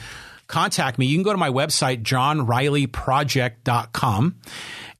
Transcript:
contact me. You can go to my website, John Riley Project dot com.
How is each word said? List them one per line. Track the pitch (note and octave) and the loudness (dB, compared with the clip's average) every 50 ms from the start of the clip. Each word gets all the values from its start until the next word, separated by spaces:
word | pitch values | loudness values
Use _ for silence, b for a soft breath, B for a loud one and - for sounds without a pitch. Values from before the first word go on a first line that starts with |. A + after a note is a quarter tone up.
| B B B B B B B B B - | B B B B B B B B B -6
contact | - D#3+ F3 G3+ - - D#3+ C3+ B2 - | -2 0 0 0 0 0 -2 -2 0 0
me. | C3 | 0
You | C3 D3 | 2 2
can | E3+ F#3+ | 2 2
go | G#3 | 2
to | G#3 F#3+ | 2 2
my | F3 C#3+ | 0 0
website, | B2+ C3 C#3+ D3+ - - D3+ C3+ C3 B2 G#2+ | 2 0 0 0 0 0 0 0 0 -2 -2
John | - C3 C3 B2+ C#3+ D3+ D#3 C3 | -2 0 2 2 2 2 2 2
Riley | A2+ A#2+ B2 C3+ D3 C#3+ D3 C#3 | 2 2 2 2 2 2 2 0
Project | - - - - - B2+ C#3 D3 C3+ - C3+ B2 B2 A#2 - _ | 0 -2 -4 0 2 2 2 2 2 0 0 0 0 -4 -4 _
dot | - A#2+ A#2+ A2+ - - | 0 0 0 -2 -4 -4
com. | - - B2+ G2+ G2+ B2 F3 F3+ B B B B B B B B B B B B | 0 0 2 2 2 2 0 0 B B B B B B B B B B B B